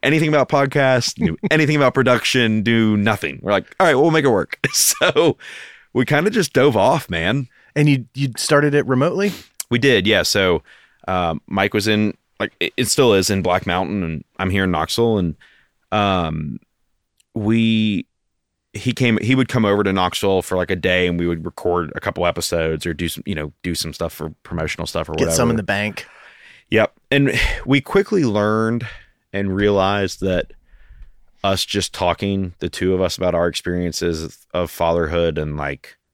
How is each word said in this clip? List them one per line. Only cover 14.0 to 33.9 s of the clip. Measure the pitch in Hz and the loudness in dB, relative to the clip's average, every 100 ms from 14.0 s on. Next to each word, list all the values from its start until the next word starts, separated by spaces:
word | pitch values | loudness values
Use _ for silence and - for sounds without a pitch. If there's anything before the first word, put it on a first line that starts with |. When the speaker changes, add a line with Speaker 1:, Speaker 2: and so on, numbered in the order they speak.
Speaker 1:
and | 82 80 - - | -6 -8 -10 -6
I'm | 95 | -2
here | 98 95 | 0 0
in | |
Knoxville, | 82 80 - 117 107 | 0 -2 0 0 2
and, | 85 76 _ _ _ _ - | -2 -4 _ _ _ _ -6
um, | 107 101 95 82 80 76 52 _ _ _ _ _ _ _ | -2 0 0 -2 -6 -8 -10 _ _ _ _ _ _ _
we, | - 107 113 113 110 110 98 - _ _ _ _ _ _ | -4 0 2 2 2 0 -2 -6 _ _ _ _ _ _
he | 107 123 | -8 -4
came, | 120 127 110 | 0 2 2
he | 110 131 | 2 0
would | 123 | 2
come | 127 104 | 2 2
over | 101 | 2
to | 101 | 2
Knoxville | 95 90 - 98 95 | 0 0 0 0 0
for, | - 92 | 0 -2
like, | 87 | -2
a | 90 | -2
day, | 92 90 90 | 0 2 2
and | 87 | 0
we | 87 | -2
would | 82 85 | -2 -6
record | - 90 87 80 - | -6 -2 -2 -4 -6
a | |
couple | - - 87 | -6 -2 -2
episodes | 85 - 85 80 78 87 | -2 -2 -2 -2 -2 -4
or | |
do | 76 85 | -4 -6
some, | - - | -6 -8
you | 82 | -8
know, | 76 - | -8 -8
do | 87 82 | -8 -6
some | 82 | -6
stuff | - 85 | -6 -8
for | - 78 76 | -8 -12 -12
promotional | - 85 78 - 80 | -10 -6 -6 -6 -6
stuff | 85 80 | -6 -4
or | |
Speaker 2:
Get | 78 82 | -2 0
Speaker 1:
whatever. | 82 | 0
Speaker 2:
some | 117 | 0
in | 110 | -2
the | |
bank. | 92 101 104 - - - - - - - - | -2 -4 -4 -8 -16 -20 -20 -20 -20 -20 -2
Speaker 1:
Yep. | 107 107 _ - | 2 2 _ 0
And | 139 139 113 - - - | 2 2 2 -2 -2 0
we | 139 | 0
quickly | - 196 202 202 | 2 0 2 0
learned | 131 104 104 110 113 117 113 - - _ _ | 2 2 0 0 -2 -4 -6 -16 -20 _ _
and | 95 98 95 | -6 -2 2
realized | 104 98 95 101 95 - | 2 4 2 0 -4 -4
that | 92 90 - - _ - - - - - - _ | -2 -2 -4 -10 _ -20 -20 -20 -20 -20 -20 _
us | 98 95 - | -2 -2 -2
just | 101 - | -4 -4
talking, | - 90 85 98 98 92 - | -2 -2 0 -2 -2 -4 -6
the | 87 | -8
two | - 92 | -2 0
of | 92 | 0
us, | 92 - | 0 -2
about | 90 87 | -2 0
our | 87 | 0
experiences | - - 90 87 | -2 -6 -4 -4